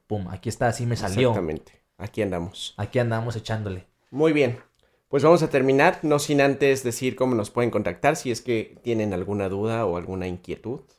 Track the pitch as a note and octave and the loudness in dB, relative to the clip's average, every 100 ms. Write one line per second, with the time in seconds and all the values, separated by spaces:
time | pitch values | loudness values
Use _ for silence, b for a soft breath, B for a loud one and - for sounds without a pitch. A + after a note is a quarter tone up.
0 | - G#2 F2+ F#2+ A2+ - A#2+ A2+ A#2+ A2 | -8 -6 -6 -8 -8 -2 0 0 -2 -2
1 | G#2 G2+ B2+ A2 E2 D#2 - _ _ - | -2 2 2 2 -2 -6 -10 _ _ -16
2 | F#2+ - G2+ F2 F2 - - - G#2 B2 | -10 -4 -2 -2 -6 -10 -12 -8 -4 -2
3 | A#2 A2+ A#2 A2+ - A2 G2+ F2+ - _ | 0 -2 -4 -6 -6 -6 -6 -8 -12 _
4 | _ C3 D#3+ D3+ B2 A#2 - _ _ _ | _ 0 2 4 2 0 -12 _ _ _
5 | _ C#3 D#3 E3+ D#3 C#3 C3+ C3+ E3 F3+ | _ 2 6 6 4 2 4 6 4 4
6 | D#3 D3 D3 C#3+ C#3 C3+ C#3 C3 A#2+ A#2 | 2 0 2 4 4 4 2 2 0 -2
7 | B2+ A#2+ C3 A#2 G#2 B2 A#2+ G#2+ F#2+ E2+ | -4 0 0 0 -2 -2 0 0 -2 -2
8 | C#3 D#3 C3 A2 - A2+ - - A#2+ A2+ | 0 0 -2 -4 -2 -2 -4 -8 -4 -2
9 | G#2 F2+ F#2+ G#2 F#2+ G2 A2 A2+ G#2 E2+ | 0 -2 -2 -2 -2 -2 -2 0 -2 -2
10 | E2+ F#2 F#2 F2+ - D#2 A2 C#3+ - | -4 -6 -6 -8 -10 -10 -10 -12 -14